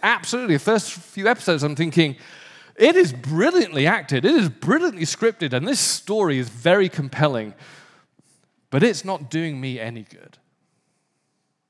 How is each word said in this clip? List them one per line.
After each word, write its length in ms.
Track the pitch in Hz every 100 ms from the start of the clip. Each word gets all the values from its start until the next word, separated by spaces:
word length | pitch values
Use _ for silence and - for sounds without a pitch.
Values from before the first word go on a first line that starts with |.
absolutely, 520 | 202 226 175 240 247 170
the 40 |
first 320 | - 220 -
few 340 | - - - 196
episodes, 380 | 247 - 160
I'm 100 | 147
thinking, 440 | 147 165 160 156 131 - - - - - -
"It 220 | 247 349
is 160 | 339
brilliantly 760 | 123 123 160 247 359 208 151 147
acted, 380 | 214 143 135 165
it 100 | 320
is 140 | 180
brilliantly 560 | - 151 269 349 190 160
scripted, 480 | - 226 214 156
and 120 | 123 180
this 140 | 269
story 580 | - - - 214 190 135
is 120 | 120
very 400 | 113 165 196 185
compelling, 640 | - 139 - 151 123 107 - - - - _ _ _ _ _ _ _ _
but 140 | 135
it's 220 | 233 175 190
not 260 | 180 139
doing 300 | 156 165 139
me 180 | 131 123
any 240 | 110 117
good." 340 | 104 87 - _ _ _ _ _ _ _ _ _ _ _ _ _ _